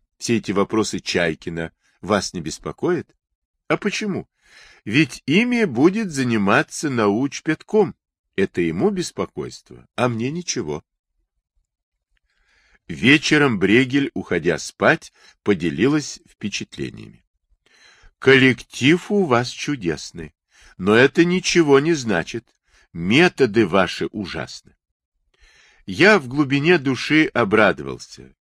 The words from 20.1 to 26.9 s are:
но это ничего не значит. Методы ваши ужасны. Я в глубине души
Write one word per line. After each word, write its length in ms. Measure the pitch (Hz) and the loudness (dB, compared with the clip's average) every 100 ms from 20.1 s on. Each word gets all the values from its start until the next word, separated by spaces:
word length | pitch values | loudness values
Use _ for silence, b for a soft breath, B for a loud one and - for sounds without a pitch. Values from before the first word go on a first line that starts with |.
| 87 78 _ _ b b b | -16 -16 _ _ b b b
но 160 | 92 | 4
это 300 | 110 131 - | 6 6 4
ничего 560 | 170 180 - 175 156 139 | 2 0 0 2 4 4
не 140 | 151 | 4
значит. 600 | 160 117 90 78 117 - _ _ _ _ | -2 -2 -4 -4 -10 -14 _ _ _ _
Методы 760 | 87 87 127 175 - 131 104 101 | -8 0 4 4 2 0 2 2
ваши 400 | 95 87 - 87 | 2 0 -2 -8
ужасны. 680 | 107 90 82 65 - _ _ _ _ _ _ _ _ b b b b b | -8 -10 -10 -12 -14 _ _ _ _ _ _ _ _ b b b b b
Я 340 | 92 185 208 | 2 4 4
в 80 | 127 | 2
глубине 500 | 139 143 139 151 180 | -2 0 0 2 2
души 460 | 135 | 0